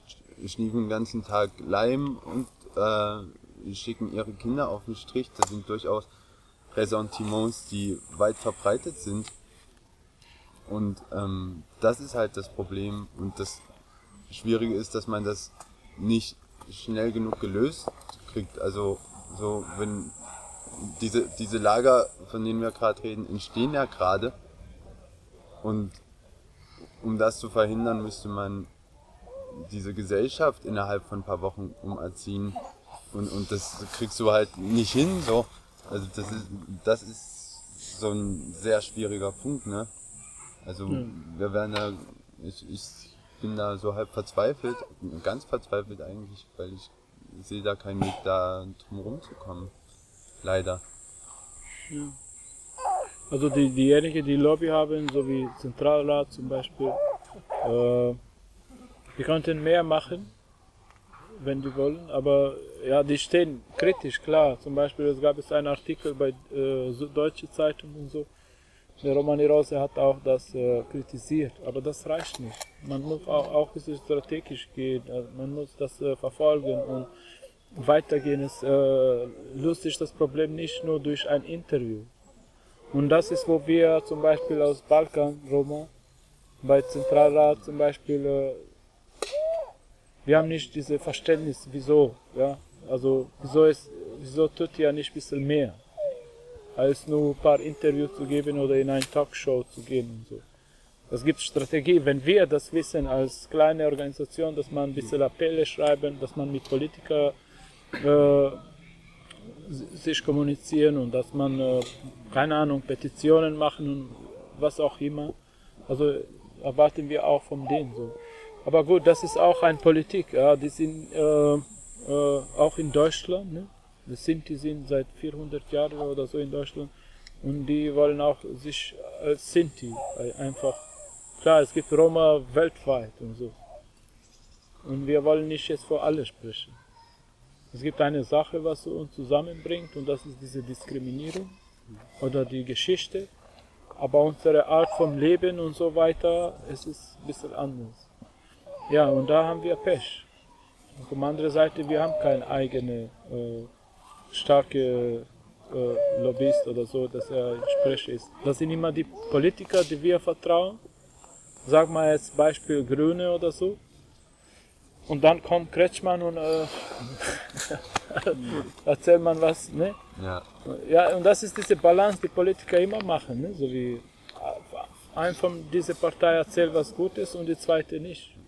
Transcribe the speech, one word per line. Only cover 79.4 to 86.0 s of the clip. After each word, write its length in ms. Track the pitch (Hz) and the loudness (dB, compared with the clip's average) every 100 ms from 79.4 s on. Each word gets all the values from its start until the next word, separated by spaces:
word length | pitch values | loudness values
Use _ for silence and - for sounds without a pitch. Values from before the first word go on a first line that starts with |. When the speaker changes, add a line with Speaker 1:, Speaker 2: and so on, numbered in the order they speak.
| - 135 | -14 -4
Speaker 2:
löst 260 | 156 165 | -2 -2
sich 160 | 160 - | -4 -4
das 140 | 151 | -6
Problem 420 | - 147 143 156 156 | -2 -2 0 -2 -2
nicht 280 | 160 160 | -8 -6
nur 160 | 160 156 | -2 -2
durch 280 | 143 147 - | -2 -4 0
ein 160 | 143 | -2
Interview. 580 | - 165 160 143 117 107 113 _ - - _ _ _ _ - | -2 -10 -2 -2 -2 -8 -12 _ -20 -20 _ _ _ _ -6
Und 160 | 139 143 | 0 4
das 220 | 160 156 | 4 4
ist, 160 | 170 466 | -2 2
wo 180 | 160 147 | 2 4
wir 380 | 165 165 160 - | 4 4 2 0
zum 160 | 151 | 0
Beispiel 400 | 156 151 - 151 | 2 2 2 2
aus 200 | 147 139 | 2 0
Balkan, 580 | - 151 160 151 147 147 139 | 4 4 4 0 -2 -2 -2
Roma, 380 | 143 139 147 160 - | 0 0 -4 -10 -18